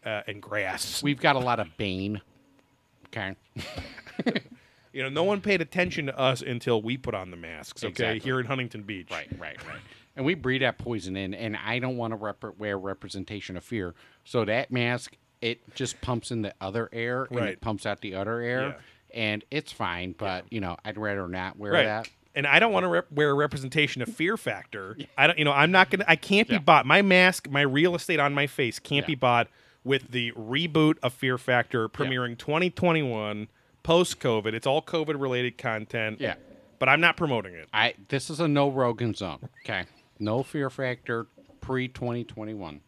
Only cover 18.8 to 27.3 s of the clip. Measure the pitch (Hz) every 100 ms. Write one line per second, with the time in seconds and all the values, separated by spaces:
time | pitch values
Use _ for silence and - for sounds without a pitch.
18.8 | - _ _ 117 110 107 - 147 151 -
19.8 | 101 87 92 - 101 90 90 113 95 85
20.8 | 110 101 107 101 90 92 92 - 104 165
21.8 | 113 107 113 _ _ - 143 147 226 190
22.8 | 180 170 - 147 151 139 151 147 131 156
23.8 | 143 131 117 113 165 220 - 98 - 107
24.8 | 95 110 139 - 147 165 147 139 156 185
25.8 | 190 190 196 165 - 202 226 214 147 151
26.8 | 127 165 202 185 185